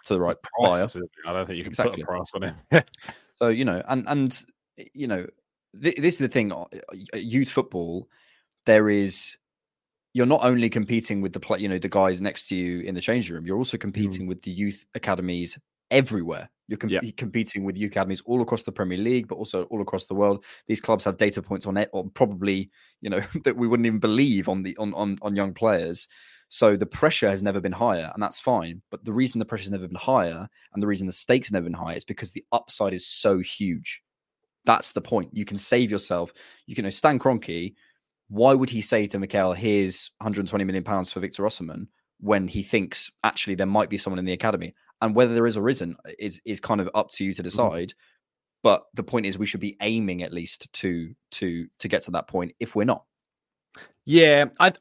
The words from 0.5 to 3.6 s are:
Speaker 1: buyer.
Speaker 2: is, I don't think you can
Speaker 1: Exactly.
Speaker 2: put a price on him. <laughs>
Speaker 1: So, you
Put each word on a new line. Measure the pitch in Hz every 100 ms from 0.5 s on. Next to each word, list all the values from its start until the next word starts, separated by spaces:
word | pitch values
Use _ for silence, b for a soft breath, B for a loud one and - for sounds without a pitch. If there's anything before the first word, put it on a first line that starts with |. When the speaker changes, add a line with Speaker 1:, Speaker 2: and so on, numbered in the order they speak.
| - 104
Speaker 1:
buyer. | 87
Speaker 2:
is, | 95 90 87 - 80
I |
don't | 92 90
think | 90
you |
can | -
Speaker 1:
Exactly. | - 120 92
Speaker 2:
put | 78
a | 90
price | 87
on | 95
him. | 92 - -
<laughs> | 156 - - B B B _
Speaker 1:
So, | 120
you | 113